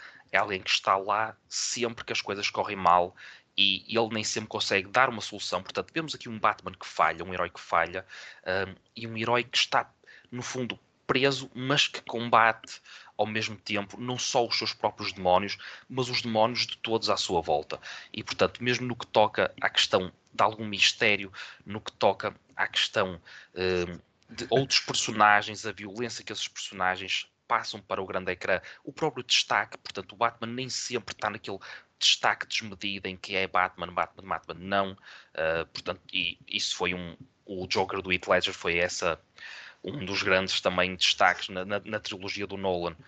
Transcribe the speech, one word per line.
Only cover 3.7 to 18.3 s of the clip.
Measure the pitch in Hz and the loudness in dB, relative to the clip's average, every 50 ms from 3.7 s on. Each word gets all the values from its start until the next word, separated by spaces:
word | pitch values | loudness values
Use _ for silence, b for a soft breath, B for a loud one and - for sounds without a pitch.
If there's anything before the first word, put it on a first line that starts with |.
| 95 - - - | 4 0 -2 -2
ele | 107 113 113 110 113 | 0 2 2 2 0
nem | 110 107 | -2 -2
sempre | - - 117 107 101 | -2 -2 -4 -4 -4
consegue | - 107 104 - - 98 92 101 | -4 -4 0 2 2 2 2 2
dar | 101 123 131 131 | 4 4 4 4
uma | 117 104 | 2 -2
solução. | 101 - - 101 - - - 90 95 | -6 -8 -8 -8 -6 -2 -4 -4 -4
Portanto, | - - 101 95 - - | -4 -4 -6 -4 -4 -4
vemos | 160 160 147 - | -6 -4 -6 -6
aqui | - - 123 | -10 -10 -10
um | 113 107 | -4 0
Batman | 95 107 104 - - 92 95 | 2 2 2 0 -4 -12 -12
que | - - | -12 -12
falha, | - - - 87 76 82 82 87 | -6 0 2 4 4 2 0 -4
um | 92 92 | -6 -2
herói | 90 87 87 | -2 -2 -2
que | - - | -4 -10
falha, | - - - 85 85 87 87 92 - B B B B B B B B | -4 2 2 4 4 2 0 -6 -8 B B B B B B B B
ahm, | - 92 95 95 95 92 - _ _ - | -2 0 0 0 -2 -6 -12 _ _ -14
e | - 113 | -12 -10
um | 113 113 | -8 -6
herói | 110 113 113 117 120 117 | -4 0 2 2 2 2
que | 120 - - | 2 0 0
está, | - - - 127 - - _ _ _ b b b b b | 0 2 2 0 0 0 _ _ _ b b b b b
no | - 123 123 | -8 -8 -8
fundo, | - - 131 127 113 - - _ _ _ _ _ | -6 -4 -4 -4 -4 -6 -8 _ _ _ _ _
preso, | - - 131 131 139 139 131 135 131 - | 0 2 4 4 4 2 2 -4 -8 -10
mas | 123 127 131 143 147 - | -6 -2 0 2 2 2
que | - - - - | 2 0 -6 -10
combate | - - 113 117 120 117 113 113 113 113 - - - - - B B B B B B B - | -6 -6 -6 0 4 6 6 8 6 4 2 -4 -18 -18 -18 B B B B B B B -2
ao | 107 | 0
mesmo | 107 107 110 110 110 107 | 0 0 -2 -2 -4 -6
tempo | - - - 104 101 101 98 - - | -8 -8 -4 -2 -2 -4 -4 -8 -8
não | 123 123 127 120 | -6 -4 -4 -4
só | - - - 131 120 | -2 0 2 2 2
os | 113 - | 2 2
seus | - 113 107 - | 0 -2 -2 -2
próprios | - - 107 - - 104 101 - | 0 -2 -2 -2 -2 -6 -8 -6
demónios, | 98 92 92 90 92 101 98 - - B B B B B B | -2 2 4 6 6 4 2 -4 -8 B B B B B B
mas | 127 127 127 123 | -4 -4 -2 -2
os | 123 - - | -2 -2 -2
demónios | 120 110 110 110 117 123 113 110 | 0 4 4 4 4 4 0 -2
de | - - - | -2 -4 -6
todos | - 113 110 110 107 107 | -4 0 0 0 2 2
à | 101 | 0
sua | - - - 95 85 80 | 0 0 0 0 0 2
volta. | 82 76 73 78 - - - B B B B B B B | 2 0 0 0 -2 -8 -10 B B B B B B B
E, | 107 107 | -10 -8
portanto, | - | -4